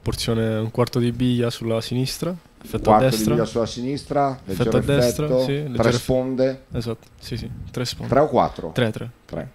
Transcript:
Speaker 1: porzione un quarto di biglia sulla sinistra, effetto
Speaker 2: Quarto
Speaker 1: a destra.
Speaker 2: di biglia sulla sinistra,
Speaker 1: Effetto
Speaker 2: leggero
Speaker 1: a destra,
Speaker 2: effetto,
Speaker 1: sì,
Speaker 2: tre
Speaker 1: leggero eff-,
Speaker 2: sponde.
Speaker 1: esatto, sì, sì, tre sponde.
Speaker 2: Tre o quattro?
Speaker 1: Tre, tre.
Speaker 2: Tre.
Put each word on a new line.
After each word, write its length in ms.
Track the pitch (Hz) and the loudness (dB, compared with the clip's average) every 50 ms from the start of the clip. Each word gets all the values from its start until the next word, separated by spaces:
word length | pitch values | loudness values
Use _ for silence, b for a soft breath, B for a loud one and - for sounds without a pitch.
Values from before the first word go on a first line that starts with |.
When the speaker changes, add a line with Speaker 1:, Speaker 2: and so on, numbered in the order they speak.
Speaker 1:
porzione 560 | - - 120 - - - 117 113 113 110 110 | -4 -4 -4 -4 -2 -2 0 0 0 0 0
un 140 | 107 110 110 | -2 -4 -4
quarto 300 | - - 123 - - 127 | 0 0 -2 0 2 0
di 100 | 120 123 | 0 0
biglia 400 | 117 120 127 127 123 120 120 117 | 0 0 0 2 2 2 0 0
sulla 300 | 117 - 117 113 113 113 | -2 -4 -4 -2 -2 -2
sinistra, 500 | 110 - 120 123 131 131 - - - 165 180 170 - - _ - - | -2 -2 -2 -2 -2 -4 -4 -6 -6 -6 -6 -8 -12 -20 _ -20 -16
effetto 280 | - - 110 - 107 | -8 -6 -2 4 6
Speaker 2:
Quarto 140 | 107 107 127 | 6 8 8
Speaker 1:
a 20 | 131 | 6
destra. 160 | 123 107 107 | 2 2 2
Speaker 2:
di 60 | 110 113 | 2 4
biglia 120 | 117 113 | 2 2
sulla 220 | 107 - 117 113 | 0 0 -2 -2
sinistra, 720 | 107 - 120 120 127 143 139 - - 143 143 139 139 131 127 - | -2 -4 -6 -6 -4 -6 -6 -6 -4 0 0 0 0 -2 -6 -8
Speaker 1:
Effetto 300 | - 95 87 123 113 110 | -8 -2 -2 0 2 2
Speaker 2:
leggero 160 | 127 123 131 143 | 2 2 2 2
Speaker 1:
a 40 | 143 | 4
destra, 240 | 147 - - - 151 | 4 2 2 0 0
Speaker 2:
effetto, 160 | 147 127 127 | 2 2 2
Speaker 1:
sì, 60 | 131 | 2
Speaker 2:
tre 220 | 131 139 143 151 147 | 2 0 -2 -4 -4
Speaker 1:
leggero 200 | 123 113 113 120 | -2 2 2 4
eff-, 80 | 120 120 | 2 2
Speaker 2:
sponde. 640 | - - 131 127 127 131 131 123 131 135 131 131 - _ | 0 2 0 0 2 0 0 2 0 0 0 -4 -12 _
Speaker 1:
esatto, 360 | - 127 113 117 113 - - - - - | -8 -6 -6 -6 -8 -8 -12 -20 -20 -20
sì, 180 | - - 127 | -14 -10 -10
sì, 140 | 113 110 - - - - - - | -8 -8 -10 -10 -12 -14 -10 -6
tre 120 | 123 127 | -6 -6
sponde. 240 | 123 - - - 117 - | -6 -6 -8 -4 0 4
Speaker 2:
Tre 80 | 131 | 4
o 80 | 151 147 | 4 4
quattro? 420 | - 110 87 80 - - - 82 80 | 4 2 2 2 0 -6 -10 -6 -2
Speaker 1:
Tre, 180 | - 120 110 107 | 0 0 0 -2
tre. 180 | - 117 120 - _ _ | -6 -10 -12 -14 _ _
Speaker 2:
Tre. 260 | - - 160 - 131 - | -12 -10 -10 -10 -10 -14